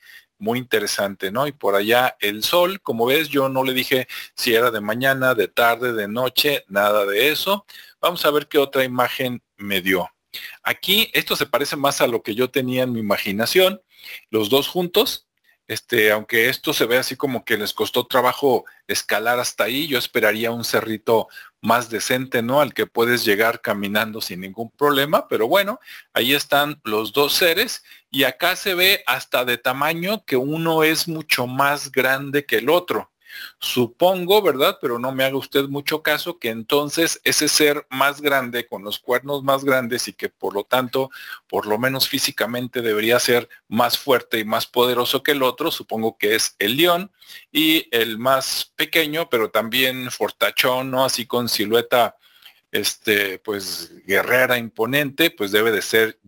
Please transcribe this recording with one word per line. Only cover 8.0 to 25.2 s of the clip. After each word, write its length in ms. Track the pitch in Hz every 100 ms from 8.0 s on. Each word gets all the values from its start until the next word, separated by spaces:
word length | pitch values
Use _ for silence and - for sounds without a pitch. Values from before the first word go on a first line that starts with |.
Vamos 240 | 160 180
a 60 | 156
ver 160 | 147 147
qué 100 | 151
otra 240 | 139 139
imagen 580 | 131 123 120 - 127 120 - _
me 240 | 101 95
dio. 300 | 90 92 87 - _ - - -
Aquí, 460 | - 123 - 202 220
esto 240 | 151 160 190
se 100 | -
parece 300 | 120 143 156
más 240 | 139 135
a 80 | 139
lo 160 | 113
que 100 | -
yo 160 | 107 127
tenía 320 | 139 127 127
en 100 | 127
mi 60 | 117
imaginación, 840 | 107 98 - 98 113 185 185 202 _ _ - - -
los 200 | 110 104
dos 160 | 135 139
juntos, 600 | 180 175 185 254 - _ _ _ _ -
este, 420 | 113 - 120 107
aunque 380 | 107 104 120 117
esto 240 | 131 -
se 140 | 143 120
ve 120 | 123
así 160 | 123
como 300 | 131 143 123
que 120 | - 110
les 160 | 104
costó 320 | - 107 123
trabajo 600 | 117 131 123 - 139 117 - - -
escalar 500 | 104 - 104 110 123
hasta 260 | 117 -
ahí, 220 | 107 131 156
yo 100 | 127
esperaría 540 | - 123 107 107 117
un 140 | 117
cerrito 640 | 113 117 107 110 - 110 - - - _
más 280 | 107 117 113
decente, 540 | 110 - 127 131 127
¿no? 180 | 113 139
Al 140 | 139
que 120 | - 107
puedes 380 | - 117 120
llegar 360 | 110 101 113 113
caminando 600 | - 104 101 104 110 107
sin 200 | - 90
ningún 320 | 95 98 117
problema, 560 | - 147 143 143 196